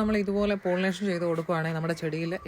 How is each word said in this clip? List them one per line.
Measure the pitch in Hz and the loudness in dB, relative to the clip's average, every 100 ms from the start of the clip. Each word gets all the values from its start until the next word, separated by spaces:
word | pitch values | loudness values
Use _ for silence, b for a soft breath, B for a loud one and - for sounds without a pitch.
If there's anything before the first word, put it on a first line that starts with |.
നമ്മൾ | 214 214 | 2 2
ഇതുപോലെ | 196 202 208 202 | 2 2 2 0
പോളിനേഷൻ | 185 180 190 185 202 | 0 2 2 0 -2
ചെയ്ത് | 175 170 | 0 0
കൊടുക്കുവാണെങ്കിൽ | 165 160 170 160 160 | 0 0 0 0 -2
നമ്മുടെ | 160 170 | -2 -2
ചെടിയിൽ | 160 156 165 185 | -2 -2 -4 -4